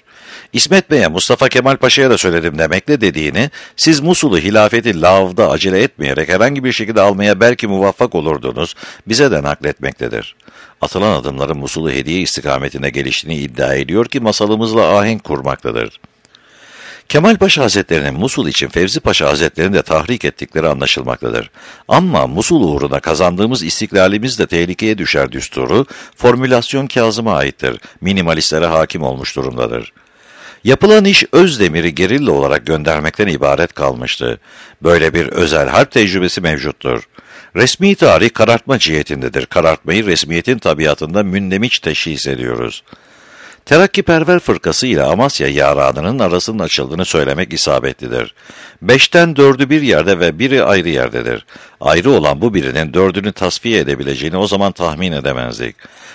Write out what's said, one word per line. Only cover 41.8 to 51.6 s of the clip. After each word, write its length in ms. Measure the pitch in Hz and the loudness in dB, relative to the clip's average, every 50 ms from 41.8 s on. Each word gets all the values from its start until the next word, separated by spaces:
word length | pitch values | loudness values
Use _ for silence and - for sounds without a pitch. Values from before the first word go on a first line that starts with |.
| - 82 76 - - 85 76 65 - 69 | -4 -4 -4 -4 -4 -6 -6 -6 -6 -6
ediyoruz. 560 | 67 62 62 60 60 58 60 57 - - - _ - - _ _ _ _ _ - - - - - - _ _ - | -6 -6 -4 -6 -6 -4 -6 -8 -8 -12 -18 _ -20 -20 _ _ _ _ _ -20 -20 -20 -20 -20 -20 _ _ 2
Terakkiperver 680 | 143 165 190 196 - 196 190 - 170 160 156 156 180 170 | 4 4 4 4 2 0 0 2 2 2 2 2 2 2
fırkası 480 | - - 104 82 - 82 78 - 127 127 | 2 0 -2 -2 -2 -4 -2 -2 -2 0
ile 160 | 104 73 67 | 0 0 2
Amasya 440 | 69 82 98 127 139 - - 69 69 | 2 2 2 2 0 0 -2 -2 -2
yaranının 720 | 69 73 69 71 71 69 69 67 64 69 78 95 127 135 | 0 2 2 2 2 2 2 0 0 -2 -4 -4 -2 0
arasının 400 | 110 90 85 90 - - 110 107 | 0 0 0 0 -2 -2 -6 -6
açıldığını 460 | 85 80 - - 67 64 78 85 92 | -6 -4 -4 -4 -6 -4 -6 -6 -4
söylemek 480 | - - 80 71 67 69 80 92 - - | -2 0 0 0 0 -2 -2 -4 -6 -4
isabetlidir. 800 | - - 78 71 64 60 67 64 - 64 60 60 62 57 - - _ - - - - - - - - | -4 -2 0 0 0 0 -2 -6 -8 -10 -8 -6 -6 -6 -6 -10 _ -20 -20 -20 -20 -20 -20 -20 -6
Beşten 540 | - 95 123 135 - - - 175 170 170 151 | 0 2 4 4 4 4 4 4 4 4 4
dördü 340 | 135 139 139 135 127 139 127 | 6 6 6 6 4 2 0
bir 120 | 151 156 | 0 0
yerde 380 | 143 123 92 76 80 95 98 82 | 2 2 2 2 2 2 2 2
ve 200 | 87 85 76 80 | 2 0 0 0
biri 240 | 123 127 139 127 85 | -2 0 2 2 2
ayrı 260 | 69 101 95 82 85 | 2 2 2 2 0
yerdedir. 560 | 76 65 62 60 55 60 57 58 58 55 - _ - - | -2 -2 -2 -2 -4 -6 -6 -4 -6 -8 -8 _ -20 -20